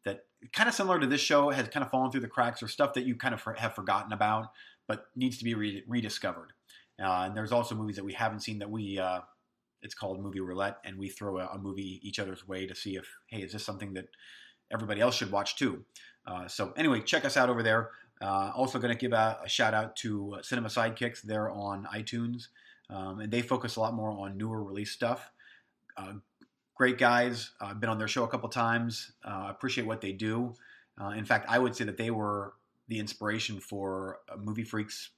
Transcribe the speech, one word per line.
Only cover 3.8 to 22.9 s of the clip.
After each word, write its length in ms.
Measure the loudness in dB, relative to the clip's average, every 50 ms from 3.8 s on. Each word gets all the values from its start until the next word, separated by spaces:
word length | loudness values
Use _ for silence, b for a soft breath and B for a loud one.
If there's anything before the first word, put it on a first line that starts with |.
| 0 2 2 2 2 -2
about, 400 | 0 2 4 4 4 2 0 -6 B B B B B B _
but 200 | -4 -4 -4 -4 _ _
needs 220 | 0 0 0 0 -2
to 60 | -2
be 100 | -2 0
re-, 280 | 0 0 -2 -2 -6 -6
rediscovered. 680 | -2 -2 -2 0 -2 -4 -2 -2 -2 -4 -4 -12 -18 -20 _ _ B B B B B B -2
Uh, 220 | 0 2 2 2 2
and 100 | 0 -2
there's 160 | -4 0 4
also 220 | 4 4 4 2 -2
movies 220 | -4 -4 -4 -4
that 80 | -4 -6
we 80 | -6
haven't 280 | -2 0 0 0 0 -2
seen 180 | -6 -6 -6 -6
that 120 | -6 -4
we, 280 | -4 -4 -4 -4 -2 -2
uh, 220 | 0 0 -2 -4 -6 -12 _ _ _ _ _ _ _ _ _ _
it's 120 | -16 -14 -10
called 280 | -6 -6 -6 -4 -4
Movie 180 | -6 -6 -6 -4
Roulette, 380 | -4 -4 0 0 0 0 -2 -6 -12
and 140 | -12 -8 -8
we 100 | -8 -8
throw 300 | -8 -6 -6 -4 -4 -4
a, 80 | -4
a 120 | -6 -6 -6
movie 420 | -6 -6 -6 -6 -6 -8 -8 -10
each 160 | -10 -8 -6 -4
other's 280 | -4 -6 -6 -10 -10
way 200 | -8 -6 -6 -6
to 80 | -6 -8
see 220 | -8 -6 -6 -6
if, 100 | -6 -8 -12 -18 -20 _ _
hey, 140 | -8 -8
is 100 | -8 -8
this 120 | -8 -8 -6
something 300 | -8 -6 -6 -8 -8 -8
that 140 | -10 -10 -12 B B B B B B B B B B B _
everybody 280 | -4 -4 -2 -2 2 4
else 140 | 4 4 4
should 160 | 2 -2 0
watch 260 | 0 0 0 0 -2
too? 280 | 0 0 0 0 -4 -12 _ B B B B B B _
Uh, 220 | -10 -8 -8 -8 -8
so 240 | -4 -4 -4 -4 0
anyway, 240 | 2 4 4 4 4
check 240 | 2 2 2 2 2
us 120 | 4 4
out 140 | 6 6 6
over 120 | 4 4
there. 280 | 4 6 6 4 2 0 B B B B B _
Uh, 300 | -2 0 2 2 0 0 0
also 240 | 0 0 0 0 0
gonna 160 | 0 0 0
give 180 | 0 2 4
a, 260 | 6 6 6 6 4 -2 -4
a 40 | -2
shout 260 | 2 4 4 4 4
out 200 | 4 0 0 -6
to, 400 | -6 -4 -2 -2 -2 -4 -6 -8
uh, 60 | -10
Cinema 260 | -4 -2 -2 -2 -2 0
Sidekicks. 540 | 2 2 2 2 0 -2 -2 -2 -2 -6
They're 280 | -6 -2 -2 0 0 -2
on 360 | -2 -4 -4 -4 -4 -6 -6 -6 -6
iTunes, 540 | -6 -6 -4 -4 -2 -2 -2 -4 -6 -8 -14 B B B B B B B
um, 320 | -12